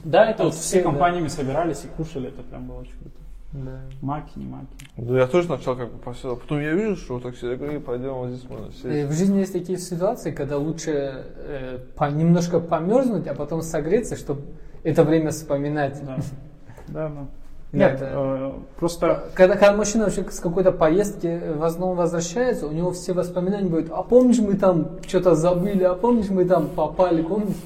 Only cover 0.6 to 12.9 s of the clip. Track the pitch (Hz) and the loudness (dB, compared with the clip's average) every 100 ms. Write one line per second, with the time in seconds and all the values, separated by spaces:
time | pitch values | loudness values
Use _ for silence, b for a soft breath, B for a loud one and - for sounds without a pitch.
0.6 | - 185 170 143 175 175 156 - 131 139 | 2 2 4 4 2 2 -2 -2 -2 0
1.6 | 170 143 - - 160 - 127 - - 139 | 0 -4 -8 -8 -8 -6 -8 -10 -12 -12
2.6 | 127 127 131 - 139 - - - - 143 | -12 -12 -14 -14 -16 -16 -16 -16 -12 -10
3.6 | 131 131 131 135 135 151 151 135 131 131 | -10 -10 -12 -10 -6 -6 -8 -12 -12 -12
4.6 | 135 - - - 120 127 127 180 170 131 | -14 -16 -16 -10 0 2 4 4 2 -2
5.6 | 131 127 117 117 - 123 131 123 - 147 | -2 -4 -6 -10 -12 -10 -8 -8 -4 -4
6.6 | 147 165 220 180 - 123 123 123 120 127 | 0 0 0 -4 -6 -8 -8 -8 -6 -6
7.6 | 143 147 139 123 127 131 127 123 123 120 | -6 -8 -6 -6 -6 -6 -8 -10 -12 -14
8.6 | 107 - 131 151 143 156 196 196 190 180 | -14 -12 -4 -4 -2 0 2 2 0 -4
9.6 | 170 180 - 170 190 233 175 143 139 143 | -4 -6 -4 -2 -2 -2 -6 -6 -4 -2
10.6 | 151 160 - 147 139 131 123 - 139 131 | -2 -4 -2 -2 -4 -8 -14 -14 -10 -10
11.6 | 127 127 - - 147 151 165 175 170 170 | -8 -10 -12 -2 -2 2 4 4 4 0
12.6 | 170 165 170 | 0 -2 2